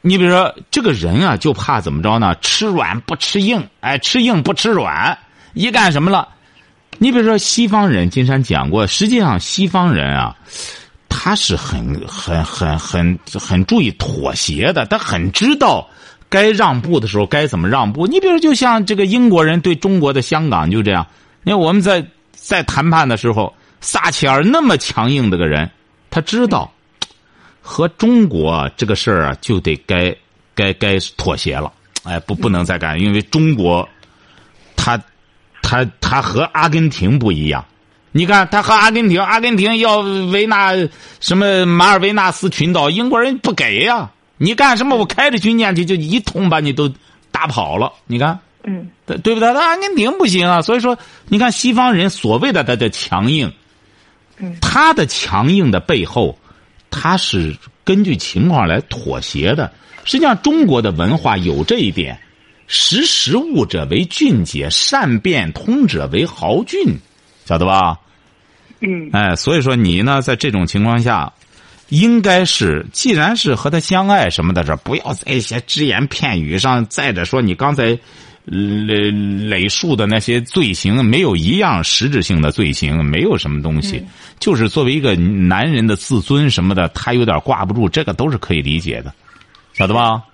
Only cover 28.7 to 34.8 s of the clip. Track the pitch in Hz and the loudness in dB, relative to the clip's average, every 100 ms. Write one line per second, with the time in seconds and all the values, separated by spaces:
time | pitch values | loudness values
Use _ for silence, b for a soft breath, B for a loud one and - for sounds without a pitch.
28.7 | - 110 104 - 95 76 67 - 104 85 | -4 -2 -2 0 0 0 -4 -2 -2 0
29.7 | 76 - 90 90 - _ _ _ - 98 | -4 -2 0 0 -4 _ _ _ -4 -2
30.7 | 92 101 95 - - - 82 - 67 73 | 0 0 0 -2 -6 -4 -4 -4 -6 -8
31.7 | _ _ - - 85 - 98 120 90 87 | _ _ -14 -8 -8 -6 -4 0 0 -2
32.7 | 90 80 78 101 101 101 160 156 135 87 | -2 -4 -2 0 0 -2 0 2 2 2
33.7 | 87 - - _ b b b b _ _ | 0 -2 -14 _ b b b b _ _
34.7 | - | -6